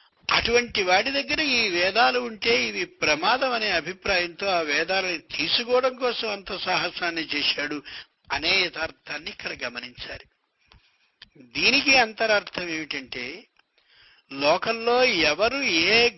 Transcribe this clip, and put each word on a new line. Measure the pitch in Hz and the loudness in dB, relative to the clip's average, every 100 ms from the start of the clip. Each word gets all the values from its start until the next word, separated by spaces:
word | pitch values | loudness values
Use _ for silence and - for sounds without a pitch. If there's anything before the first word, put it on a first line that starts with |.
| _ _ - | _ _ -2
అటువంటి | 165 220 233 240 220 | 0 2 2 2 -2
వాడి | 180 185 233 | 2 4 2
దగ్గర | 277 247 294 | -2 -2 -2
ఈ | 302 240 220 | 0 2 0
వేదాలు | 175 180 202 254 247 | 2 2 4 4 2
ఉంటే | 240 214 233 247 233 | -4 -4 0 2 0
ఇవి | 202 | -4
ప్రమాదం | 175 - 156 151 185 254 262 | -6 -2 0 2 2 2 0
అనే | 233 214 | -2 0
అభిప్రాయంతో | 175 151 185 196 185 175 165 196 | -2 -4 -8 -2 0 0 -4 -2
ఆ | 175 | 0
వేదాలని | 156 147 165 190 185 165 | 2 0 0 0 0 -4
తీసుకోవడం | - - 160 - 233 247 254 247 | -8 -6 -2 0 2 2 2 0
కోసం | 247 226 226 | -4 -2 -4
అంత | 202 190 185 | -6 -8 -8
సాహసాన్ని | 180 175 170 - 175 165 | -2 0 -2 -4 -4 -4
చేశాడు | 147 143 135 - 143 147 - - - _ - | -4 -2 0 -2 -2 -6 -10 -16 -18 _ -6
అనే | 139 160 190 | -4 0 0
యథార్థాన్ని | 175 143 160 - - 147 175 | 0 -2 -8 -8 -12 -12 -12
ఇక్కడ | 202 190 151 | -10 -10 -8
గమనించాలి. | 127 120 123 123 - 127 - _ _ _ _ - _ _ _ _ - - | -8 -8 -14 -14 -14 -14 -16 _ _ _ _ -20 _ _ _ _ -20 -20
దీనికి | 127 139 190 269 277 269 | -10 0 2 2 4 4
అంతరార్థం | 220 214 226 208 180 - 180 | 4 0 2 2 0 -8 -6
ఏమిటంటే, | 160 151 147 131 131 123 175 262 _ _ _ _ _ - _ - | -6 -6 -8 -8 -10 -10 -12 -18 _ _ _ _ _ -20 _ -14
లోకంలో | 135 147 175 226 226 226 247 | -2 2 2 2 -2 2 4
ఎవరు | 254 190 151 151 226 269 | 4 4 2 2 0 0
ఏ | 262 160 175 226 240 | 0 2 4 4 4